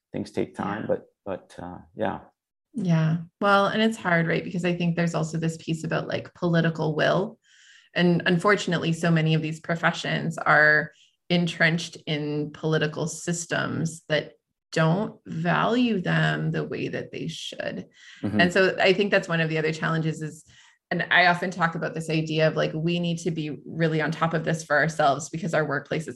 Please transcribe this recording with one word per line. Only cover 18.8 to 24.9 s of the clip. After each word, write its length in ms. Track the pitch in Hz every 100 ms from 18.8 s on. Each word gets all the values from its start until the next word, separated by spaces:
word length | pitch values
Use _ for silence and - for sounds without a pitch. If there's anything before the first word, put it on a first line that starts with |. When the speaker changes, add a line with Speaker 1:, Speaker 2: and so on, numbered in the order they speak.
| 196
Speaker 2:
think 180 | 185 202
that's 180 | 196 185
one 120 | 165
of 80 | 160
the 80 | 160
other 160 | 156
challenges 480 | 160 160 160 160 156
is, 240 | 151 - - - - _ -
and 120 | 175 -
I 160 | 170 180
often 240 | 175 185
talk 240 | 180 165
about 200 | 165 156
this 160 | 160 160
idea 360 | 160 156 156 156
of, 80 |
like, 180 | 151 156
we 280 | 156 165 175
need 160 | 170 170
to 120 | 180
be 260 | 160 151 131 -
really 340 | 165 165 156
on 120 | 151
top 220 | 160 160
of 100 | 160
this 180 | 156 160
for 140 | - 147
ourselves 540 | 160